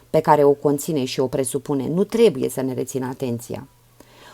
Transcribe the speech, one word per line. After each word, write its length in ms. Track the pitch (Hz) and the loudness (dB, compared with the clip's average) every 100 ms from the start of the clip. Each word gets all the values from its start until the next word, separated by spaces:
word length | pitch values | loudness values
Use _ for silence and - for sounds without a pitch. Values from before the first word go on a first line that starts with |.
| _ | _
pe 100 | 156 | 0
care 240 | 156 151 | 4 6
o 80 | 143 | 6
conține 540 | 143 147 143 - 151 127 | 4 0 -2 -2 -4 -2
și 140 | - | -2
o 80 | 131 | -2
presupune 600 | 139 131 139 - 139 127 | -2 -4 -4 -4 -4 -2
nu 160 | 170 | -2
trebuie 460 | 202 226 226 135 127 | 0 4 4 4 -2
să 120 | 135 | -4
ne 120 | 131 | -4
rețină 340 | 127 131 131 127 | -4 -6 -6 -6
atenția. 600 | 123 131 120 - 117 135 _ _ _ - - - | -6 -4 -6 -6 -12 -12 _ _ _ -20 -20 -20